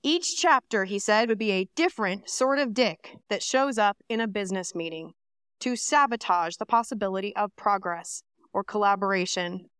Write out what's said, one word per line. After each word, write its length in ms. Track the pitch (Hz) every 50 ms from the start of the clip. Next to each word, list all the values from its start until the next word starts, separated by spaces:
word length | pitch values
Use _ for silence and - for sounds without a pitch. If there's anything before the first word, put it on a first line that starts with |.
Each 340 | - 277 320 349 349 - -
chapter, 480 | - - 339 302 262 _ _ - 208 190
he 120 | 185 208 196
said, 300 | - - 214 214 240 226
would 100 | 226 202
be 140 | 220 214
a 160 | 190 185 190 - _
different 540 | - 330 359 - - 214 185 190 202 - -
sort 280 | - - 254 262 277 285
of 160 | 285 240 202
dick 420 | 247 247 202 160 _ - - - - _ _
that 140 | 208 -
shows 340 | - - - 262 269 277 247
up 220 | 220 208 202 202 _ _ _
in 120 | 226 220
a 60 | 226
business 480 | 220 190 208 202 185 190 190 175 - -
meeting 380 | 170 165 165 160 160 160 165 - _ _ _ _ _ _ _ _ _
to 160 | - 254 247
sabotage 800 | 233 - - 294 294 285 254 240 233 - - 180 175 170 165 175
the 100 | - 214
possibility 720 | - - 233 233 - 254 208 208 196 190 190 190 202 -
of 180 | - 208 196 _
progress 680 | - - 214 202 190 - 185 170 165 - - - - _ _ _ _ _ _
or 120 | - 196 196
collaboration. 1040 | - - 208 202 202 202 196 202 196 196 185 180 - - 185 175 175 180 185 175 - _